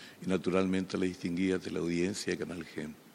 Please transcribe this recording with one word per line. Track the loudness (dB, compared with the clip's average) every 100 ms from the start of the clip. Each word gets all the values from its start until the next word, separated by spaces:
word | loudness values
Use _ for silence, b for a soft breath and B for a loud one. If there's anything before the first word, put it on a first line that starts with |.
| B B 0
y |
naturalmente | 0 4 4 4 2 0 0
a |
la | 0
distinguida | 0 -2 2 2 2
teleaudiencia | 0 -2 0 2 2 0 -2
de | -2
Canal | -4 -6
Gen. | -8 -6 -8 -8 -18